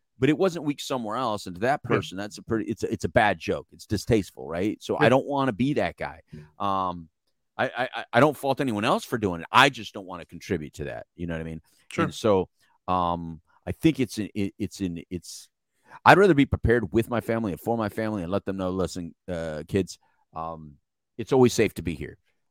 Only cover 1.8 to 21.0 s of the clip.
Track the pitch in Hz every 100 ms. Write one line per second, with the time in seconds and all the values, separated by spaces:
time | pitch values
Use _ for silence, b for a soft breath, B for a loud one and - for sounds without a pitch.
1.8 | - 110 90 90 104 - - 113 101 110
2.8 | - 107 92 120 107 87 - 82 - 78
3.8 | - 107 - 117 92 - 65 82 104 -
4.8 | - 107 147 131 117 139 135 98 131 139
5.8 | 90 78 76 80 - 78 76 B 98 98
6.8 | 92 87 82 _ _ _ _ - 123 -
7.8 | 123 - - 117 147 139 139 131 139 104
8.8 | 113 196 - 123 101 85 82 104 135 117
9.8 | 104 110 90 90 80 85 - 90 73 -
10.8 | 71 58 - - 85 82 80 80 _ _
11.8 | - - 165 - 113 98 90 _ _ _
12.8 | - 92 87 85 85 78 _ _ - 90
13.8 | 160 147 120 - 98 - 98 - 101 -
14.8 | 95 85 - 90 - - - _ _ _
15.8 | B B - 156 202 147 139 92 - 120
16.8 | 101 113 113 117 - 113 113 80 - 117
17.8 | 104 104 110 107 82 98 - 98 92 92
18.8 | 87 - 85 - - 87 82 76 78 98
19.8 | 90 - _ _ _ 82 80 80 78 71
20.8 | _ _